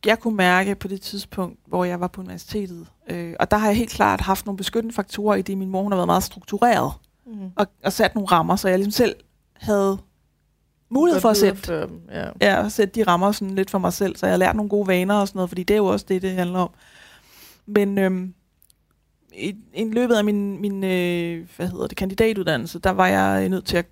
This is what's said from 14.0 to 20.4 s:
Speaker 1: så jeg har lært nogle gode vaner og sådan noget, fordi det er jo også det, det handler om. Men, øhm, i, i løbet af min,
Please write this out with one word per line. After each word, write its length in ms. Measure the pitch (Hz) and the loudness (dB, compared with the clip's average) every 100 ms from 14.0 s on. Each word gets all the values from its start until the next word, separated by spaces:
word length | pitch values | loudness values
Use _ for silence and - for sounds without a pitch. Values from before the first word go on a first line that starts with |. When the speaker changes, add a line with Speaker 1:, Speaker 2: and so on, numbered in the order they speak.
| 196 - | -2 -2
Speaker 1:
så 100 | 185 | 0
jeg 60 | |
har 60 | 180 | 2
lært 180 | 185 214 | 2 2
nogle 120 | 208 | 0
gode 180 | 208 196 | 0 2
vaner 280 | 180 185 | 0 2
og 140 | 208 196 | 2 0
sådan 100 | 190 | -2
noget, 120 | 180 | -4
fordi 120 | 180 | -4
det 120 | 175 | 0
er 40 | 208 | 2
jo 80 | 196 | 2
også 200 | 202 - | 0 0
det, 140 | 190 | -2
det 80 | 190 | -2
handler 280 | 185 175 185 | -2 -2 0
om. 120 | 175 _ - - - - _ - - _ - | -2 _ -20 -20 -20 -20 _ -20 -20 _ 0
Men, 320 | 208 202 202 | 2 2 2
øhm, 360 | 190 185 185 180 _ _ _ _ _ _ _ _ _ - | 2 0 -4 -12 _ _ _ _ _ _ _ _ _ -8
i, 180 | 143 208 - | -8 -8 -14
i 100 | - | -6
løbet 300 | 220 220 247 | -2 0 2
af 100 | 226 | 2
min, 360 | 208 208 | 2 0